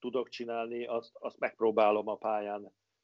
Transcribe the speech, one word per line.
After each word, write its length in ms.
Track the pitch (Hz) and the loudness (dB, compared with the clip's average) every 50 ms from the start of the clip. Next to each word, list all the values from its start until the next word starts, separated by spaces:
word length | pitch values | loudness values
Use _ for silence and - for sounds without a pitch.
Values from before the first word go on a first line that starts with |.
tudok 280 | - 123 117 131 117 - | -8 -4 -2 -2 -2 -4
csinálni, 580 | - - 120 117 117 117 117 117 120 120 120 | -6 -8 -6 -4 -4 -4 -4 -4 -6 -6 -4
azt, 240 | 117 117 117 117 - - | -4 -4 -4 -4 -6 -12
azt 240 | - - 120 - - | -10 -10 -10 -6 -4
megpróbálom 720 | - 113 - - 113 113 104 113 107 104 104 107 101 110 | -6 -6 -2 2 2 2 4 6 6 6 6 4 2 -2
a 80 | 104 | -4
pályán 560 | - - 113 107 107 104 104 104 104 104 98 - _ _ _ _ _ | -4 -2 -2 -2 -2 -2 -4 -6 -6 -8 -12 -18 _ _ _ _ _